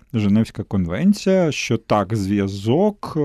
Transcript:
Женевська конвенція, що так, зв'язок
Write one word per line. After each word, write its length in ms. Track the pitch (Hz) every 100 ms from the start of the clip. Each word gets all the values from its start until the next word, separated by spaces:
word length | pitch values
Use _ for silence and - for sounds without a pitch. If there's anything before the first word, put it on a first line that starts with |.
| _
Женевська 500 | 117 101 104 113 -
конвенція, 880 | 101 101 85 90 180 202 - 190 165
що 260 | - - 113
так, 380 | - 107 95 110
зв'язок 1000 | 95 101 95 98 104 139 208 208 - 156